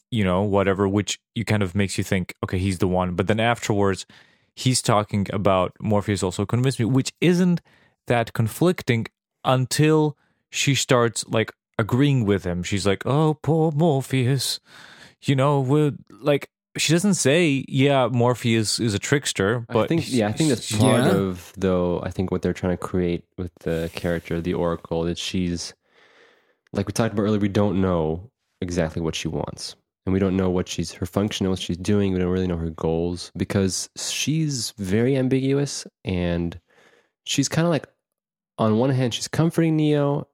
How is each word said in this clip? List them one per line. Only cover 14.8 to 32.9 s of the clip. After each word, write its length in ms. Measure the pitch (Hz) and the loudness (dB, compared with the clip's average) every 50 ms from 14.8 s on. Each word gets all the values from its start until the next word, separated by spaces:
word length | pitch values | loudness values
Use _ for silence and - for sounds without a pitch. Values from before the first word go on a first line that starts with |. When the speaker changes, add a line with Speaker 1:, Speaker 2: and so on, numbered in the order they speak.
| - - - - - - _ _ - | -20 -20 -20 -20 -20 -20 _ _ -2
Speaker 1:
You 120 | - 143 | 0 2
know, 260 | 131 131 147 147 139 | 2 4 2 2 2
we're, 320 | 135 123 143 151 151 143 110 - - _ | 2 2 2 2 2 2 -2 -4 -12 _
like, 400 | - 101 113 151 143 139 - - _ _ _ _ - | -14 -6 0 0 0 0 0 -6 _ _ _ _ -6
she 140 | 147 - 147 156 | -4 0 2 2
doesn't 200 | 175 180 208 185 | 2 4 2 2
say, 500 | - - 127 139 175 180 151 139 135 - | 2 4 4 4 4 4 2 2 0 -2
"Yeah, 400 | - - 135 131 139 139 135 127 113 | -2 0 2 4 4 4 4 2 2
Morpheus 680 | 127 123 117 123 123 - - 120 113 113 107 104 - - | 2 2 2 2 2 2 2 2 2 2 2 0 -2 -2
is 140 | 113 120 101 | 0 0 0
a 60 | 101 | -2
trickster," 680 | - - 143 147 131 - - - 98 98 120 123 117 - | 0 0 0 0 0 -2 -2 0 0 0 0 -2 -4 -2
Speaker 2:
I 40 | 120 | 0
Speaker 1:
but 140 | 113 107 - | 0 2 2
Speaker 2:
think, 220 | 160 165 147 - | 0 -2 -2 0
yeah, 160 | 135 120 104 | 0 0 0
I 40 | 104 | 0
think 180 | 110 - 160 156 | 0 0 0 0
that's 160 | 127 - - | 0 -2 -2
Speaker 1:
she 120 | - 117 | -4 0
Speaker 2:
part 260 | 104 110 - 123 120 127 | 2 4 4 4 4 4
Speaker 3:
Yeah. 60 | 160 | 2
Speaker 2:
of, 420 | 190 - 98 95 92 87 85 - - | 2 2 0 -2 -4 -8 -12 -16 -8
though, 440 | 95 95 95 92 90 90 87 87 - - | -2 0 0 2 2 0 0 -2 -2 -4
I 60 | 95 | -6
think 200 | 92 - 95 90 | -4 -4 -4 -2
what 100 | 90 90 | -2 -2
they're 120 | - 90 87 | -2 -2 -2
trying 200 | - - 92 90 | -2 -2 -2 -2
to 40 | |
create 460 | 87 - - - 92 90 87 85 82 - _ _ | -2 -4 -4 -2 0 0 0 -2 -4 -6 _ _
with 140 | - 90 87 _ _ | -10 -10 -10 _ _
the 280 | - 80 82 82 82 82 - | -6 -4 -4 -2 -4 -4 -6
character, 480 | - - 87 85 82 - - 87 85 | -4 -2 -2 -2 -2 -4 -4 -4 -4
the 120 | 82 90 87 | -2 -2 -2
Oracle, 480 | - 87 85 85 85 - - 85 82 82 | -2 -2 -2 -2 -4 -6 -6 -4 -2 -2
that 140 | 85 87 - | -2 -4 -6
she's, 540 | - - - 95 90 87 85 85 - - - _ _ _ _ _ _ _ _ _ _ _ _ _ _ _ _ _ _ _ - | -6 -4 -2 -2 -2 -2 -4 -6 -8 -12 -16 _ _ _ _ _ _ _ _ _ _ _ _ _ _ _ _ _ _ _ -6
like 140 | 101 98 | -6 -4
we 60 | - 101 | -4 -2
talked 200 | - 117 113 104 | -2 -2 0 0
about 100 | 107 101 | 0 0
earlier, 160 | 107 107 104 | 0 0 0
we 100 | 104 101 | 0 0
don't 320 | 92 110 101 104 95 98 | 2 2 2 2 2 0
know 500 | 95 92 90 85 78 78 80 92 92 - _ _ _ _ _ - | 0 0 0 0 0 -2 -4 -6 -8 -14 _ _ _ _ _ -10
exactly 400 | 92 87 87 90 82 80 - 85 | -8 -4 -2 -2 -2 -2 -2 -4
what 140 | 82 80 78 | -4 -4 -4
she 120 | - - | -6 -6
wants. 480 | 80 78 73 - - - - - - - _ _ _ _ _ - | -6 -6 -6 -6 -8 -10 -12 -14 -14 -16 _ _ _ _ _ -4
And 80 | 95 92 | -2 0
we 60 | 95 | 0
don't 160 | 98 95 92 | 2 2 0
know 140 | 95 92 92 | 0 0 0
what 180 | 90 90 87 | 0 0 -2
she's, 240 | - - - 85 - - | -4 -6 -6 -6 -8 -6
her 120 | - 95 | -10 -8
function, 420 | - - 98 101 107 - - 101 95 | -4 -2 -2 -2 -2 -2 -2 -2 -2
what 100 | 95 90 | -2 -4
she's 180 | - - 87 | -4 -6 -6
doing. 340 | 85 95 107 104 104 101 98 92 | -4 -2 0 0 2 2 0 0
We 60 | 90 | 0
don't 100 | 90 90 | 0 0
really 160 | 90 92 92 | 0 0 0
know 100 | 90 87 | -2 -2
her 140 | 82 82 82 | -2 -4 -6
goals 600 | 78 78 82 82 | -6 -4 -2 -2